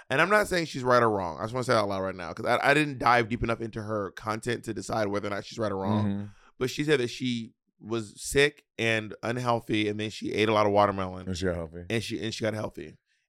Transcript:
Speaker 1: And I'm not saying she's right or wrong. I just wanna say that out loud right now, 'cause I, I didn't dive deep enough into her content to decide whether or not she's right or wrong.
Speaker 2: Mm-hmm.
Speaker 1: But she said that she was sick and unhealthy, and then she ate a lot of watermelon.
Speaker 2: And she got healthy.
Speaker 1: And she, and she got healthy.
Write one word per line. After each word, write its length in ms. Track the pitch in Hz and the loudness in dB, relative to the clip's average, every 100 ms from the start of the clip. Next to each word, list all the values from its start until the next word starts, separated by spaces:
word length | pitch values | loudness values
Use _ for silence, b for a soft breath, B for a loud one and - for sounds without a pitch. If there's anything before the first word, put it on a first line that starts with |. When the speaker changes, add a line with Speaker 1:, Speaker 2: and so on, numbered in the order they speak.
| b | b
Speaker 1:
And 100 | 135 | 2
I'm 80 | 175 | 4
not 180 | 208 196 | 4 2
saying 200 | 165 160 | 0 -2
she's 160 | 139 | -2
right 200 | 127 120 | 4 6
or 60 | 117 | 6
wrong. 300 | 104 90 73 | 2 -2 -4
I 60 | |
just 100 | 107 | -6
wanna 100 | 127 | -4
say 80 | 120 | 2
that 60 | 117 | 2
out 100 | 101 | 2
loud 120 | 98 | -2
right 120 | 95 | -4
now, 200 | 92 85 | -6 -8
'cause 100 | 90 | -6
I, 140 | 113 120 | 0 2
I 120 | 131 | 6
didn't 240 | 143 151 131 | 6 4 2
dive 320 | 127 120 113 | 6 6 4
deep 120 | 117 | 0
enough 200 | 117 113 | -2 -2
into 180 | 113 113 | -4 -8
her 300 | 104 110 95 | -6 -4 -4
content 540 | - 113 110 123 110 | -6 -6 -4 -2 -4
to 100 | 110 | -4
decide 340 | 104 98 113 104 | -8 -4 -2 0
whether 200 | 101 101 | -2 -4
or 20 | |
not 160 | 101 - | -6 -8
she's 120 | - | -6
right 140 | 107 | -4
or 60 | 98 | -2
wrong. 260 | 95 107 | 0 2
Speaker 2:
Mm-hmm. 200 | 104 101 104 b b - | 0 -2 -6 b b -6
Speaker 1:
But 100 | 127 | -6
she 160 | - | -2
said 160 | 147 147 | 0 2
that 80 | 120 | 0
she 460 | - 127 120 110 _ _ _ | -4 -4 -4 -6 _ _ _
was 320 | 107 113 104 - | -6 -4 -4 -10
sick 420 | - 143 143 147 _ - | -2 2 2 2 _ -4
and 380 | 113 110 107 - | 0 0 -2 -8
unhealthy, 640 | 107 120 123 117 - 107 104 | -6 -4 0 -2 0 0 0
and 100 | 107 | -2
then 120 | 107 | -6
she 220 | - - | -6 -4
ate 180 | - 110 | 2 4
a 20 | |
lot 140 | 107 104 | 4 4
of 60 | |
watermelon. 560 | 101 101 98 92 92 92 | 6 4 4 -4 -6 -6
Speaker 2:
And 60 | 90 | -2
she 80 | 92 | -2
got 80 | |
healthy. 300 | 85 82 85 87 | -2 -4 -10 -4
Speaker 1:
And 140 | 113 | -4
she, 140 | - 107 | -4 -6
and 120 | 107 | -6
she 100 | 107 | -4
got 80 | 110 | -4
healthy. 460 | 107 107 - 76 - _ _ | -2 -6 -10 -14 -16 _ _